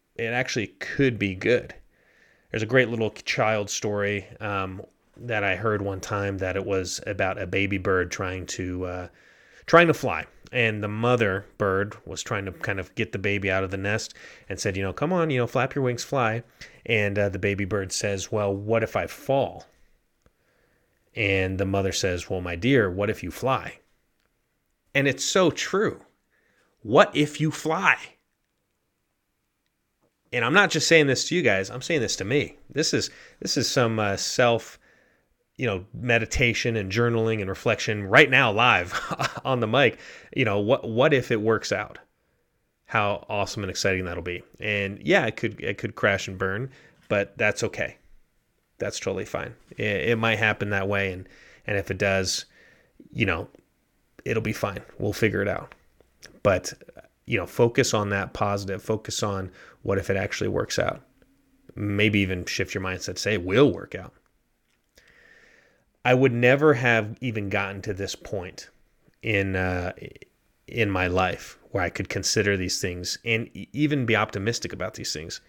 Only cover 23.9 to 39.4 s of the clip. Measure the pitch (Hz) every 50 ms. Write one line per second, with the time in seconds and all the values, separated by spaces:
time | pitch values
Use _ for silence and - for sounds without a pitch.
23.9 | _ _ _ _ _ _ _ _ _ _ _ _ _ _ _ _ _ _ _ _
24.9 | - 139 139 139 131 139 - - - 196 185 165 - - - - - 190 220 175
25.9 | - - - _ _ _ _ _ _ _ _ _ _ _ _ _ _ _ - 104
26.9 | 110 156 208 - - 143 147 147 - - 151 156 - - - 156 160 180 196 170
27.9 | 123 - - - - _ _ _ _ _ _ _ _ _ _ _ _ _ _ _
28.9 | _ _ _ _ _ _ _ _ _ _ _ _ _ _ _ _ _ _ _ _
29.9 | _ _ _ _ _ _ _ - - 123 113 120 151 196 202 170 - 160 - -
30.9 | 165 160 151 139 127 120 - - - 180 160 120 101 95 98 95 110 127 131 -
31.9 | 175 151 113 95 - - 95 101 127 147 110 78 - - - - - 139 160 -
32.9 | - 117 - - - - - - - - - 190 - 147 123 - - 139 123 113
33.9 | 113 110 107 101 98 95 - - - - 127 120 117 110 - - - - _ _
34.9 | _ _ _ _ _ _ _ _ _ _ _ _ _ - 131 117 101 92 95 -
35.9 | - 117 110 123 117 117 113 - - - 131 120 110 - - 123 113 113 101 95
36.9 | 95 113 120 120 117 113 113 113 113 110 98 92 95 - - 127 107 - - -
37.9 | 107 104 101 95 104 131 156 127 131 131 139 117 101 104 120 127 110 92 87 92
38.9 | - - - - - - 139 - - -